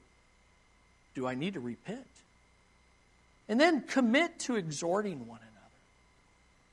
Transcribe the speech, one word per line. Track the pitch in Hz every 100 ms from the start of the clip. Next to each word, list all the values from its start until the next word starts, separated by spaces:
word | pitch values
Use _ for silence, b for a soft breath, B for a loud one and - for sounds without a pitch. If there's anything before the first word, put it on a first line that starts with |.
| _ _ _ _ _ _ _ _ _ _ _
do | 135 127
I | 127
need | 185
to | 180
repent?" | 120 113 - 247 254 - _ _ _ _ _ _ _ _ _ _ _ _ -
And | 226
then | 339 285
commit | - 269 233 269 339 -
to | - 226
exhorting | 160 143 170 196 214 143 117
one | 117
another | - - - _ _ _ _ _ _ _ _ _ _